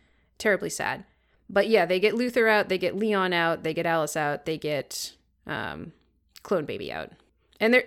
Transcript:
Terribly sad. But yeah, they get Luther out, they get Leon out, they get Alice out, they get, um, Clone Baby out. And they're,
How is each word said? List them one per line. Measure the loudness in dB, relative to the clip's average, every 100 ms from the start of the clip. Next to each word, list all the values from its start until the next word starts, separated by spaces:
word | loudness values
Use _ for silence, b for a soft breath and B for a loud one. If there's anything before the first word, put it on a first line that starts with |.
| _ _ _ -4
Terribly | 0 0 -2
sad. | -6 -4 -6 -10 _ _ _ -4
But | 0 4
yeah, | 4 4
they | 2
get | 2 2
Luther | 0 2 4
out, | 4 2
they | 0
get | -2 -2
Leon | 0 2 2
out, | 2 2 0
they | -2
get | -2 0
Alice | 0 0 -2
out, | -2 -2 -4
they | -4
get, | -4 -4 -6 -10 -10 -14 _ _ -10
um, | -8 -8 -10 -12 -18 _ _ _ -20
Clone | -4 -2 -2
Baby | -8 -8
out. | -10 -12 -16 _ _ _ -2
And | 2
they're, | 2